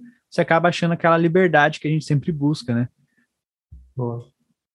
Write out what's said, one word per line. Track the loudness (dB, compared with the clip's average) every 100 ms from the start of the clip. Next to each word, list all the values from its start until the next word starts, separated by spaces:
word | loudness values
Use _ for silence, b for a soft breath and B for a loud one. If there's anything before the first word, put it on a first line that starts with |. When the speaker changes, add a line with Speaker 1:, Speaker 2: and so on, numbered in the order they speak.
| B B _
Speaker 1:
você | -4
acaba | 0 2 2
achando | 0 -2
aquela | 0 2 2
liberdade | 2 2 2 4 2 0
que | -4
a |
gente | -4
sempre | 0 -2 -2
busca, | -2 -2 -2 -4
né? | -4 -4 _ _ _ _ _ _ _ _ -20 -16 -10
Speaker 2:
Boa. | -8 -8 -14 _ _ _ _